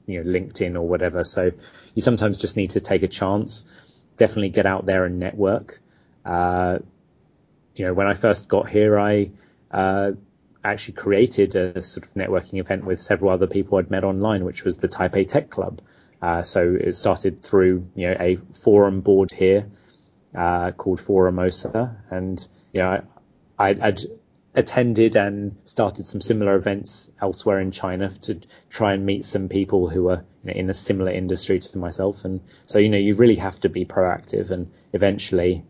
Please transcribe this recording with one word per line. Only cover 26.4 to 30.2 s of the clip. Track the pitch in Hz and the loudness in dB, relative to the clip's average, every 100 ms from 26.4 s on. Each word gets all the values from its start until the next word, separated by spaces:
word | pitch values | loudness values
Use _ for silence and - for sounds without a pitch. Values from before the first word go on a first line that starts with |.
| 101 98 | 2 2
events | 98 101 104 - - - | 0 -4 -4 -4 -6 -6
elsewhere | 98 92 110 98 | -6 -2 0 0
in | 95 | 0
China | 92 95 92 98 | -4 -6 -4 -6
to | 95 - 87 - - _ | -6 -8 -8 -10 -20 _
try | - 107 | 0 0
and | 98 98 | 2 0
meet | 98 | -2
some | - 101 95 | 0 -2 0
people | 95 95 98 87 | -2 2 0 0
who | 90 | 0
were, | 90 87 | 0 0